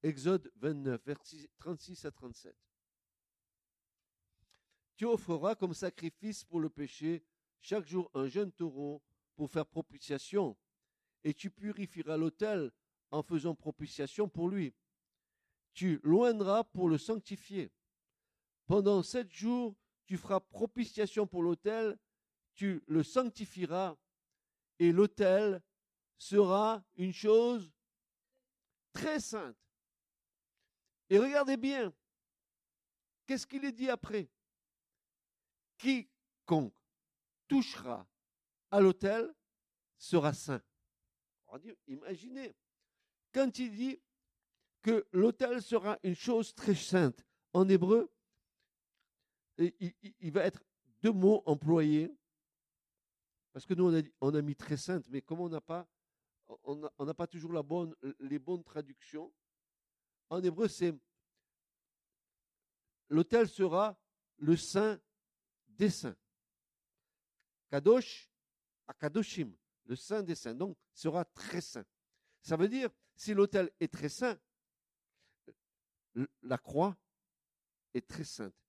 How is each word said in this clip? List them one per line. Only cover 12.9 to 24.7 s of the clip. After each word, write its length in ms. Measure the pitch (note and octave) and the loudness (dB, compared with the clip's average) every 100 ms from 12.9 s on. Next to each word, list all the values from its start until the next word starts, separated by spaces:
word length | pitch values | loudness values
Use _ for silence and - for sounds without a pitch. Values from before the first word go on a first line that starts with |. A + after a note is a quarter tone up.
| _ _ | _ _
en 120 | D3+ | -6
faisant 320 | - E3+ D#3+ | -2 -4 -2
propitiation 760 | D#3 D#3 - D3 - C#3 - G#3 | -6 -8 -10 -12 -8 -6 -2 -4
pour 200 | - F3 | -2 -2
lui. 260 | G3 D3 _ _ _ _ _ _ _ _ _ _ | -2 -4 _ _ _ _ _ _ _ _ _ _
Tu 280 | - F3+ D#3 | -4 0 0
l'oindras 600 | D3 F3+ A#3+ A3 G3 G#3+ | 4 6 6 2 2 2
pour 240 | A3+ F3+ F3+ | 0 0 2
le 100 | D3+ | 2
sanctifier. 720 | - A3 - G3 - G3 A#2+ _ _ _ _ _ _ _ _ _ - | 0 -6 -6 -16 -10 -8 -8 _ _ _ _ _ _ _ _ _ 0
Pendant 360 | G3 G3+ G3 | 2 4 2
sept 300 | - B3 G3+ | 2 -4 -6
jours, 420 | - A3 B3 A#3 G3 _ _ | -6 -2 -2 -4 -8 _ _
tu 140 | _ F#3 | _ -10
feras 200 | - F#3+ | -2 -2
propitiation 840 | _ - A3 B3 A3+ - - G#3+ G3+ | _ -6 -4 -2 -4 -2 -2 0 -2
pour 160 | F3+ | 0
l'autel, 560 | E3+ E3+ G#3 A3+ A3 G#3+ _ _ _ _ _ | 0 0 -2 -2 -4 -6 _ _ _ _ _
tu 300 | - G3 E3+ - | -4 -4 -4 0
le 160 | D#3 | 0
sanctifieras, 920 | D3 C4 B3 - G#3 F#3 E3+ F3 F#3+ D3 _ _ _ _ _ _ _ | 2 0 0 -6 -12 -6 -4 -2 -4 -6 _ _ _ _ _ _ _